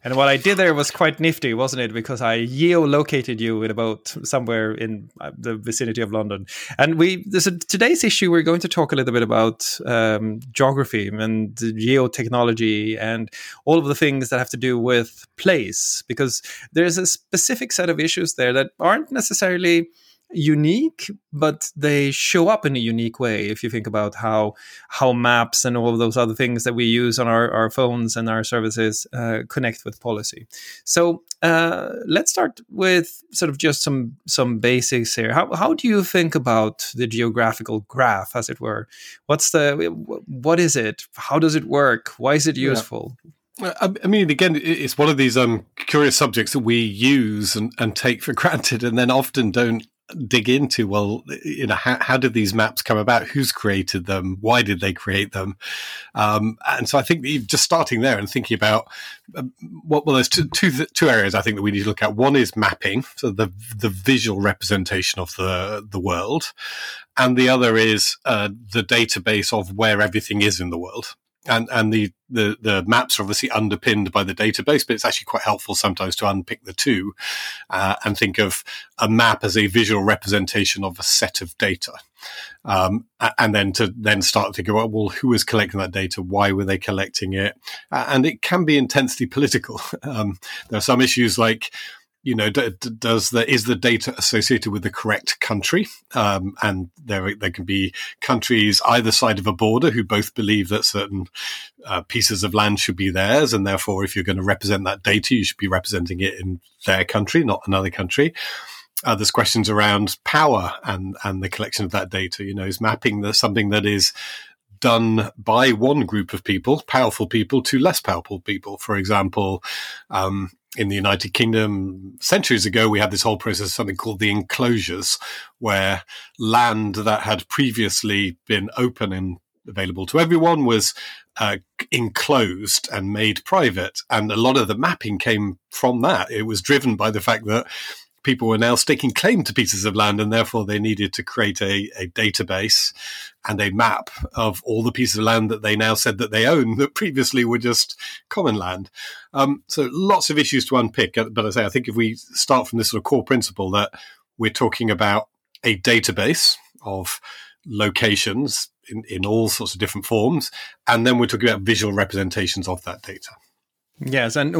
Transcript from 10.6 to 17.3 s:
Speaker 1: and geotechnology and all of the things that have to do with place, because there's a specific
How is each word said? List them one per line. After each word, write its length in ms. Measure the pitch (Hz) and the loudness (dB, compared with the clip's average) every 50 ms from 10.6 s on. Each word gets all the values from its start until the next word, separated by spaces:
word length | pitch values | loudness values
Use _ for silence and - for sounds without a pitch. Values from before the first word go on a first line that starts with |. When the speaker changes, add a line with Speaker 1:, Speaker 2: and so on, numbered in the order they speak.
| 139 131 139 135 135 - - 110 101 101 | 2 4 4 2 -2 0 -2 -2 -2 -2
Speaker 1:
and 440 | 104 107 110 113 110 110 110 104 110 | -4 -4 -2 -2 0 -2 -2 -4 -6
geotechnology 1400 | 117 113 113 110 110 110 120 135 139 127 123 - - 120 113 123 123 120 120 113 113 113 110 107 107 107 110 110 | -4 -4 -4 -2 -2 2 4 4 4 4 2 -2 -4 -4 -2 0 2 2 2 2 2 0 0 0 0 -2 -4 -4
and 320 | 113 110 110 113 113 110 104 - - - - - - _ | -4 -4 -4 -4 -6 -8 -10 -12 -16 -16 -18 -18 -6 _
all 120 | 143 156 | 4 4
of 100 | 165 147 | 4 4
the 80 | 139 143 | 2 0
things 340 | - 160 147 139 135 131 120 | 2 2 2 2 0 -2 -2
that 100 | 135 127 | -2 -2
have 100 | 127 - | -2 -4
to 60 | - | -4
do 220 | 123 120 127 123 117 | -2 0 0 0 2
with 460 | 113 123 127 117 113 - - - - _ _ | 2 2 2 2 2 0 -8 -20 -20 _ _
place, 680 | - - 190 185 147 107 95 - - - - - - - | -2 2 2 2 2 0 -4 -4 -4 -4 -4 -4 -6 -6
because 340 | _ 120 - 139 127 - - - - - - - - | _ -4 -2 -2 -2 -2 -6 -8 -12 -16 -18 -18 -2
there's 260 | _ 160 170 175 165 | _ 2 2 2 2
a 80 | 185 185 | 0 0
specific 680 | - - - _ _ | 0 -2 -2 _ _